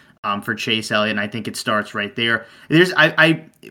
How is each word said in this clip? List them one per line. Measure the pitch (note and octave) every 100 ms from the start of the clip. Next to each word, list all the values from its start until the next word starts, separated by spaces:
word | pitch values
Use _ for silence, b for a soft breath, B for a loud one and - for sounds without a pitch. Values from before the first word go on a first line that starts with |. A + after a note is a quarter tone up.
| b b G#2+
um, | G2+
for | A2 G#2+
Chase | - A2 G#2+
Elliott, | G#2+ G#2+
and | G#2
I | G#2
think | A2+ G#2+
it | -
starts | - G#2+ G2+
right | G#2 G2+ -
there. | A#2 A2+ B B B
There's, | D#3 F3+
I, | D3+ D#3+ D#3+
I, | D#3+ D#3+ - _ -